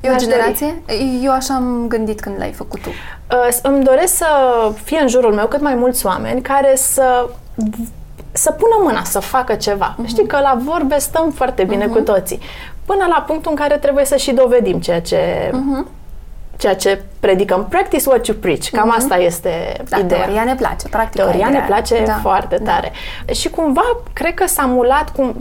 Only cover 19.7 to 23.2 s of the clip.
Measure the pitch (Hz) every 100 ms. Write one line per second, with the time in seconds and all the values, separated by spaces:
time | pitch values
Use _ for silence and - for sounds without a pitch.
19.7 | - - 196 180 175 185 214 233 262 202
20.7 | - - 214 220 - 190 175 226 277 -
21.7 | 208 - 233 220 214 233 196 - - 214
22.7 | 170 - - - -